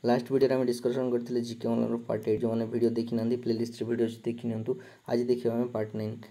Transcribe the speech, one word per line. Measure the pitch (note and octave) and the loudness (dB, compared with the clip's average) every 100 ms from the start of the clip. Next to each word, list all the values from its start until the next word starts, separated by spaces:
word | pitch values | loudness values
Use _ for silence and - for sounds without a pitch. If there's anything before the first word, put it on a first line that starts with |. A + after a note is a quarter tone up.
| A#2+ | 4
Last | A#2+ A#2+ | 2 2
ଭିଡ଼ିଓରେ | C3+ C3 C3 | 4 6 4
ଆମେ | B2 | 2
discussion | A#2+ A#2+ B2+ B2+ | 0 0 0 0
କରିଥିଲେ | A#2+ A#2+ A#2+ A#2 | 0 0 -2 -2
ଜିକେ | A#2 A#2 | -4 0
ୱାନ୍ର | A#2 A#2 A#2 A#2 | 2 2 -2 -2
part | A2 A2+ | -2 0
eight। | G#2+ | 0
ଯେଉଁମାନେ | A#2 A2+ A2+ | 2 0 -2
video | A#2+ A#2 A#2 | 2 2 2
ଦେଖିନାହାନ୍ତି, | A#2 A#2 A2+ A#2+ | -2 -2 0 0
ପ୍ଲେଲିଷ୍ଟରେ | A#2 A2+ A#2 - A2+ | 0 0 -2 -4 -4
video | A#2+ A2+ | 0 0
ଅଛି, | - A#2+ | -2 -6
ଦେଖି | A#2 A#2+ | -4 -4
ନିଅନ୍ତୁ। | A2+ A2+ B2+ - - - | -4 -4 -4 -6 -18 -2
ଆଜି | A#2+ B2 | -2 2
ଦେଖିବା | B2 A#2+ A#2 | 2 2 0
ଆମେ | A#2+ A2 | -2 -2
part | G#2+ G#2+ | -4 -4
nine। | G#2+ A2 - | -6 -8 -16